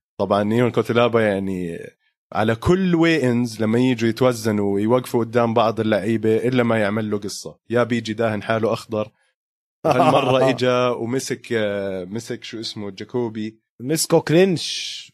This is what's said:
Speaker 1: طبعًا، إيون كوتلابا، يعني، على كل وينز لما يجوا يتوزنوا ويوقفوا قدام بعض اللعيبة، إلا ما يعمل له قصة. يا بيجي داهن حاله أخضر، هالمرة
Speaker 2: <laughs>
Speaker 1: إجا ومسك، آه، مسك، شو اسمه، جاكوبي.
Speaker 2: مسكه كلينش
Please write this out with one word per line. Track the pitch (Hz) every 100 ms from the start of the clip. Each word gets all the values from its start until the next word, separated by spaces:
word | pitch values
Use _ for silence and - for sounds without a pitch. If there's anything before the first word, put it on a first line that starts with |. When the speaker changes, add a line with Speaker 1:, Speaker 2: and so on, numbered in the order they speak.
| _ -
Speaker 1:
طبعًا، | 101 101 104
إيون | 117 120
كوتلابا، | 117 110 117 120 113
يعني، | 107 98 95 92 85 85 - _ _ _ -
على | 95 110 113
كل | - 185 185 165
وينز | 165 160 127 120 120 110
لما | 110 117
يجوا | 127 117 113
يتوزنوا | 110 127 117 110 104 101
ويوقفوا | 98 107 127 123 120
قدام | 113 120 117
بعض | 113 110 110
اللعيبة، | 110 104 101 113 110 110
إلا | 120 127
ما | 117 113
يعمل | 101 110 107
له | 104
قصة. | 98 - 82 - -
يا | 117
بيجي | 120 120 110
داهن | 110 113 107
حاله | 104 113 107
أخضر، | 113 - 107 107 _ _ _ _ _ _ _ 160
هالمرة | 165 160 139 131 131 131
Speaker 2:
<laughs> |
Speaker 1:
إجا | 120 127 123 123
ومسك، | 120 117 131 - 120 -
آه، | 117 104 101 98 95 90
مسك، | 110 - 117
شو | - 110
اسمه، | 113 107 101
جاكوبي. | 95 104 123 117 110 107 110 _ -
Speaker 2:
مسكه | 123 160 - 165
كلينش | - 160 196 156 - - - - -